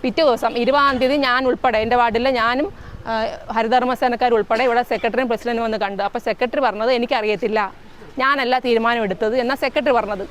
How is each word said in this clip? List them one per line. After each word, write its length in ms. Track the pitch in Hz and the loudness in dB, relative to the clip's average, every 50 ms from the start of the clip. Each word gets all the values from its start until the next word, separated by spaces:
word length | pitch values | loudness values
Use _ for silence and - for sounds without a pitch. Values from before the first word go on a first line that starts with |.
| - | -4
പിറ്റേ 180 | 262 202 - 320 294 | -2 0 2 2 2
ദിവസം 240 | 240 226 - 240 - 240 | 2 2 0 -2 -2 0
ഇരുപതാം 340 | 240 226 277 285 285 277 262 247 | 0 2 2 4 4 2 2 2
തീയതി 160 | 262 254 277 294 277 | 0 2 2 2 2
ഞാൻ 140 | 254 247 254 262 254 | 2 0 2 2 0
ഉൾപ്പെടെ 280 | 247 - - 254 220 214 220 | 0 2 0 0 0 2 0
എൻ്റെ 140 | 226 240 247 | 2 2 2
വാർഡിലെ 320 | 233 233 208 233 240 269 262 240 | 2 2 2 0 0 2 2 2
ഞാനും, 260 | 220 233 247 262 302 403 - - - - - - - 233 | 0 0 0 0 -2 -4 -6 -12 -18 -18 -16 -14 -8 -4
ആ, 20 | 226 220 220 233 - - - - 214 | -4 -2 -2 -4 -6 -10 -12 -4 -2
ഹരിതകർമ്മ 380 | 220 220 220 247 254 240 247 254 233 | -2 0 2 2 2 2 2 0 0
സേനക്കാർ 280 | 285 254 240 226 254 247 233 220 | 0 0 0 2 2 2 2 2
ഉൾപ്പെടെ 260 | 208 - 233 226 254 254 | 2 2 0 2 2 2
ഇവിടെ 140 | 233 240 240 - | 2 2 0 0
സെക്രട്ടറിയും 360 | 247 208 - 233 196 226 262 233 | -2 -2 0 0 0 0 0 0
പ്രസിഡന്റും 320 | 233 220 - 240 240 226 233 | -2 -2 -2 -4 -2 -2 -2
വന്ന് 120 | 226 220 208 214 | -2 -2 -2 -2
കണ്ടു. 180 | 196 202 190 202 202 | -4 -2 -4 -4 -4
അപ്പോൾ 140 | - 240 - 233 | -4 -4 -4 -4
സെക്രട്ടറി 340 | 214 - 247 233 - 294 269 | -2 -2 -2 -2 0 0 0
പറഞ്ഞത് 260 | 233 196 208 220 240 262 240 | 0 0 0 0 0 2 0
എനിക്കറിയത്തില്ല, 640 | 240 240 277 233 214 214 208 202 247 214 214 214 202 190 - - - - - - - - - 269 | 0 0 -2 -2 0 -2 -2 -2 -2 -2 0 0 -2 -2 -6 -14 -20 -20 -20 -20 -20 -14 -4 0
ഞാനല്ല 320 | 254 269 285 277 262 240 254 254 247 | 2 2 2 2 2 0 0 0 2
തീരുമാനം 360 | 247 233 226 226 233 233 233 220 196 | 2 2 2 2 2 0 0 0 -2
എടുത്തത് 280 | 190 - 233 214 226 262 247 | -2 -2 -2 0 0 0 0
എന്നാ 120 | 240 269 269 - | 0 -2 -2 -2
സെക്രട്ടറി 300 | 269 - 302 247 294 254 233 | -2 -2 0 2 2 2 2
പറഞ്ഞത്. 240 | 220 196 208 185 202 - | 0 -2 -6 -6 -8 -12